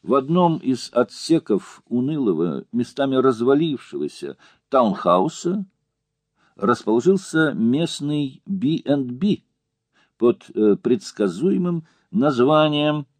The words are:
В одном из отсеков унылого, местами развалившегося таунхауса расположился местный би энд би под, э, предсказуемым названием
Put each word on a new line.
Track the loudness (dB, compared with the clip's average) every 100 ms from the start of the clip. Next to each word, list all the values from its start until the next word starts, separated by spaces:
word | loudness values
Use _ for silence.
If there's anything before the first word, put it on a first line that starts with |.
В | 2 0
одном | 2 2 2 2
из | -2 -4 -2
отсеков | -2 -2 -4 -2 -2 2 -2 -2 -20 _
унылого, | -4 -2 -2 -2 0 -2 -4 -6
местами | -6 -6 -4 0 2
развалившегося | 2 2 2 2 2 -4 -10 -8 -8 -8 -16 -16 _ _ _
таунхауса | 2 2 0 0 2 0 -4 -6 -4 -8 _ _ _ _ _ _ _ _ -4
расположился | -2 -2 0 2 2 0 0 -2 -2
местный | 0 0 0 -2 -6 -6 -4 -6 -10
би | -10 -4 -2 -2
энд | -2 -2 -2
би | -4 -2 -2 _ _ _ _ _ _ _ _
под, | 0 0 -6
э, | 0 2 2
предсказуемым | 2 -2 -2 -2 -2 0 0 0 -2 -4 -8 _ _
названием | 0 0 2 4 4 2 0 -2 -2 -6